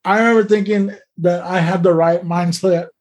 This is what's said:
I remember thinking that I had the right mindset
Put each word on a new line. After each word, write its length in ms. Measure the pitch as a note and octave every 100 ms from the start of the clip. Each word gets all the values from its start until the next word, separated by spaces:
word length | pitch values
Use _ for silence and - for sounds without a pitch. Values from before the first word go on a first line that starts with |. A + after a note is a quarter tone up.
I 140 | - G#3
remember 260 | A3+ A3+
thinking 480 | G#3 G#3 G3 G#3 G3 G3+ _ -
that 260 | E3+ F3
I 160 | F3 F#3
had 240 | E3 F#3
the 100 | F3+
right 300 | E3 E3 E3+
mindset 640 | F3+ E3+ F3 E3+ F#3+ F3 E3+ _